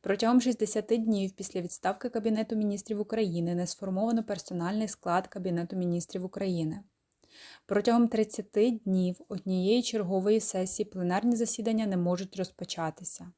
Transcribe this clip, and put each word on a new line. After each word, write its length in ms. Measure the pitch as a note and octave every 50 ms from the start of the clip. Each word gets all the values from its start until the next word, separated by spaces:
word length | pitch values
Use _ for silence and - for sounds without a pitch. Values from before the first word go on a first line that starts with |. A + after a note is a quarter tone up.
Протягом 400 | _ - G3 G3+ - A3+ B3 B3+
шістдесяти 580 | A#3 B3+ A#3+ - A3 G3+ - A3 G#3+ - A#3 A#3+
днів 340 | A3 A3 A3 G3+ G3 F#3+ F#3+
після 280 | - F#3+ - - F#3+
відставки 480 | E3+ F3 - - - F#3 G3 - - B3
Кабінету 480 | - A#3 G#3 A3+ A3 G#3+ A3 A3 A#3
Міністрів 440 | A3 G#3+ G#3 G3+ G3+ - - A3 G3+
України 540 | G#3 G#3 - A3 A3 F#3+ E3 F3 E3+ E3+ F3
не 120 | F3 F3+
сформовано 580 | F3 - - - G3 F#3 F#3 G#3 A#3 A#3 A3+ A3
персональний 640 | A3+ G#3 F#3+ - - F#3 F3 E3+ F3 G3+ G#3+ A3 G#3
склад 380 | - _ _ F#3 E3+ F3+ F#3+
Кабінету 500 | - - G#3 F3+ F#3 F3 E3+ F3 F3 -
Міністрів 480 | F#3 F3+ F3 F3 E3+ E3+ - - F#3+ F3+
України. 560 | F#3 - - G3 G3 F3+ E3+ D#3+ D#3 D#3+ G3+ G3 _ _ _ _ _ _ _ _ _ _ - - - - - _
Протягом 420 | _ G3+ G#3 G3+ A#3 A#3 A#3+ A#3+ A3+
тридцяти 600 | - A3 A3 G#3+ - - G3+ - _ G#3 G#3+ B3
днів 500 | A#3+ A3 _ G3 F#3+ F#3 F#3 F3+ F3+ - - _
однієї 540 | - F#3+ - F#3+ F#3 F#3 F3+ F#3+ A3 B3 A#3
чергової 580 | - - A3 G3+ F3 F#3+ F#3+ F#3 G#3 G#3+ A3
сесії 460 | A3 - - F#3+ F#3 F#3+ - - G#3
пленарні 500 | G#3 - F#3+ F3+ F3 F3 G3 G#3+ A#3+ A#3+
засідання 500 | A3 A#3 A3+ - - A3 A3 A3+ A3 A3
не 100 | G#3+ F#3+
можуть 400 | F3+ F3 F3 F3+ F3+ F#3+ F#3+ -
розпочатися. 960 | F#3+ F#3 F3 - - F#3 - - - E3 D#3+ D#3 - F3+ - - - F3 F3+ F3+